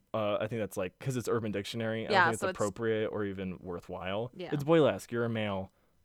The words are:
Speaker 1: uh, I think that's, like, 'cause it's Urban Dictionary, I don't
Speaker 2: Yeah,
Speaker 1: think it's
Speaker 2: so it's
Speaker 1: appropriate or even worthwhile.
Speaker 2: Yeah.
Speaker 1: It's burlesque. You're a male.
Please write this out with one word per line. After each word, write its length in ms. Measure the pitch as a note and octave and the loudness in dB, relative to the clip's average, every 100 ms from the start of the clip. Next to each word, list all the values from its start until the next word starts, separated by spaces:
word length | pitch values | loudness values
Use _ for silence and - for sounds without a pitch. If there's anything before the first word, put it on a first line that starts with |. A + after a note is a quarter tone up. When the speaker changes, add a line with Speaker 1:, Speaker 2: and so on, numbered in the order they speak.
| - | -6
Speaker 1:
uh, 240 | A2 G#2 G#2 | -2 0 0
I 80 | A2 | 0
think 140 | A#2 | -2
that's, 160 | G2+ - | -4 -4
like, 200 | F#2 - | -6 -4
'cause 180 | C3+ B2+ | -4 -2
it's 100 | G#2+ | 0
Urban 240 | A#2 A2 | 0 0
Dictionary, 520 | G2+ G2+ A#2 A2 A2+ - | -2 -4 -4 -2 -2 2
I 20 | |
don't 40 | |
Speaker 2:
Yeah, 100 | G3 E3+ | 4 4
Speaker 1:
think 80 | - | 2
it's 60 | |
Speaker 2:
so 60 | F#3+ | -2
it's 80 | F3+ | 0
Speaker 1:
appropriate 500 | G#2 G2 A2+ A2 A2 | -2 0 0 2 0
or 180 | G#2 G2+ | -2 -4
even 320 | F#2+ F#2+ F2 | -4 -6 -6
worthwhile. 720 | F2+ F2 - F2+ F2+ G2+ A#2+ | -8 -10 -8 -8 -4 -4 -4
Speaker 2:
Yeah. 160 | - E3+ | -8 -4
Speaker 1:
It's 100 | D3 | -2
burlesque. 480 | C#3 E3 C3 G2 - | 4 6 6 4 -2
You're 140 | A#2 A#2 | -2 0
a 40 | |
male. 420 | A2+ G#2 F#2+ F#2+ _ _ _ | 0 -2 -2 -6 _ _ _